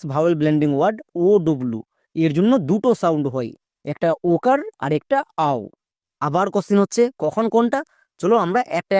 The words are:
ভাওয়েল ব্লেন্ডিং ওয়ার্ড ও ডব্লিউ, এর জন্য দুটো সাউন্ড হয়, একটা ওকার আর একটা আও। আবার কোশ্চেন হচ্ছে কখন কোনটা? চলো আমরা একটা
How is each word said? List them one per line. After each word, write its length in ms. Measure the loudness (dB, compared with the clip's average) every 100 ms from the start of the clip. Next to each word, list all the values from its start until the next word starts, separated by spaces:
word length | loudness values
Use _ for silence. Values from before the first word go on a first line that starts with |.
| -2
ভাওয়েল 240 | 0 0 2
ব্লেন্ডিং 300 | 2 2 2 2
ওয়ার্ড 200 | 0 -2 -8 0
ও 20 | 4 4 2
ডব্লিউ, 340 | -2 -4 -8 -10 _ _ -2
এর 160 | 0 2
জন্য 140 | 2 2 0
দুটো 200 | 0 0 0
সাউন্ড 240 | 0 0 -2
হয়, 180 | -4 -8 -10 _ _ -10
একটা 240 | -4 -2 0 0
ওকার 280 | 2 2 0 -2 -8
আর 80 | -4 -4
একটা 180 | -2 -4 -4 -2 -2
আও। 120 | -2 -6 _ _ _ _ -8
আবার 260 | -2 0 0
কোশ্চেন 240 | -2 0 2
হচ্ছে 200 | 2 0 0 0
কখন 220 | -4 -2 0
কোনটা? 260 | 2 0 -2 -8 _ _ -4
চলো 160 | 0 2 2
আমরা 160 | -2 -2 -4
একটা 160 | -2